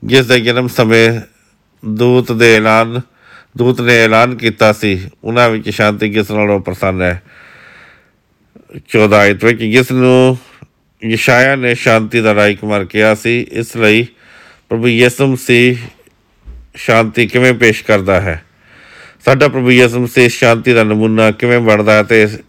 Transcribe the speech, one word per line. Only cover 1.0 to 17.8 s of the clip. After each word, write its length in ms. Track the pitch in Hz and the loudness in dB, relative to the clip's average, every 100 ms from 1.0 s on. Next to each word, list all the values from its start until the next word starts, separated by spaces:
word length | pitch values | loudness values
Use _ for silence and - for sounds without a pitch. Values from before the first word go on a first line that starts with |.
| 113 117 104 _ _ _ _ _ 110 | 2 0 -10 _ _ _ _ _ -10
ਦੂਤ 460 | 107 120 123 117 | -2 0 2 0
ਦੇ 240 | 117 117 110 | 2 4 4
ਐਲਾਨ, 440 | 110 110 113 117 123 _ _ - _ - | 2 0 0 -6 -12 _ _ -20 _ -4
ਦੂਤ 240 | 123 127 | -2 -2
ਨੇ 240 | 120 120 | 0 2
ਐਲਾਨ 300 | 113 110 120 | 4 2 2
ਕੀਤਾ 380 | 123 117 101 110 | 0 -6 0 0
ਸੀ, 360 | 104 110 92 90 _ | 0 -4 -6 -8 _
"ਉਹਨਾਂ 260 | - 117 120 | -6 0 0
ਵਿੱਚ 200 | 110 107 | -2 -6
ਸ਼ਾਂਤੀ 380 | 101 107 104 107 | -2 -2 -2 -4
ਜਿਸ 220 | 104 104 | -4 -4
ਨਾਲ 200 | 107 104 | -2 -2
ਉਹ 100 | 101 | -2
ਪ੍ਰਸੰਨ 420 | 90 92 98 92 | -4 -6 -6 -2
ਹੈ।" 200 | 90 87 _ - - - - - - _ _ _ _ _ _ _ _ - - | -4 -6 _ -20 -20 -20 -20 -20 -20 _ _ _ _ _ _ _ _ -20 -6
ਚੌਦਾਂ 300 | 113 107 104 | 0 2 4
ਆਇਤ 260 | 101 98 | 2 2
ਵਿੱਚ, 140 | 110 117 | -2 -2
ਜਿਸ 320 | 110 117 123 | 0 0 0
ਨੂੰ 460 | 127 127 127 127 127 _ _ - _ _ _ | 0 2 4 2 0 _ _ -20 _ _ _
ਯਸ਼ਾਇਆ 520 | 113 113 - 123 131 139 | -6 -4 0 0 0 -2
ਨੇ 180 | 123 | -4
ਸ਼ਾਂਤੀ 460 | 120 - 113 107 117 | -4 0 0 0 -2
ਦਾ 140 | 110 | 0
ਰਾਜਕੁਮਾਰ 500 | 104 104 101 107 104 | 2 0 -2 -4 -6
ਕਿਹਾ 300 | 95 107 107 | -4 -2 0
ਸੀ। 320 | 107 113 120 - | 0 -2 -4 -6
ਇਸ 260 | - 117 117 | -8 -10 -2
ਲਈ 300 | 110 110 120 _ _ - - _ _ | 0 0 -2 _ _ -20 -20 _ _
ਪ੍ਰਭੂ 200 | 113 123 | -4 -2
ਯਿਸੂ 380 | 113 123 - 139 | 2 0 2 -2
ਮਸੀਹ 500 | 127 - 120 123 120 117 _ _ _ _ _ - - - | -2 -2 0 2 -2 -10 _ _ _ _ _ -20 -20 -20
ਸ਼ਾਂਤੀ 520 | - - 113 110 107 113 | -14 -2 0 0 -2 -2
ਕਿਵੇਂ 280 | 123 127 | 0 0
ਪੇਸ਼ 300 | 117 117 107 | 2 0 0